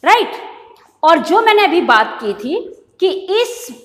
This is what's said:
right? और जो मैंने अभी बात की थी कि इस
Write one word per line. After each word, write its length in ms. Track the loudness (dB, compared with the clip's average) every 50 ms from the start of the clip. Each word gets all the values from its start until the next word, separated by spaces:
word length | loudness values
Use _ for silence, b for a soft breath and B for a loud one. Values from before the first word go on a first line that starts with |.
| 2
right? 300 | 2 2 2 0 -4 -6 -14 -16 -18 -20 -20 -20 -20 b b b b b _ 4
और 160 | 4 4 4
जो 240 | 2 2 0 2 4
मैंने 220 | 4 4 4 4
अभी 160 | 2 2 0
बात 380 | 2 2 2 2 2 0 -4 -8 -8
की 120 | -8 -8
थी 500 | -6 -6 -6 -6 -6 -8 -10 -18 -20 _ _ _ _
कि 80 | -2 -2
इस 580 | -2 -2 -6 -2 0 0 0 -2 -4 -12 -14 -16 -18 -20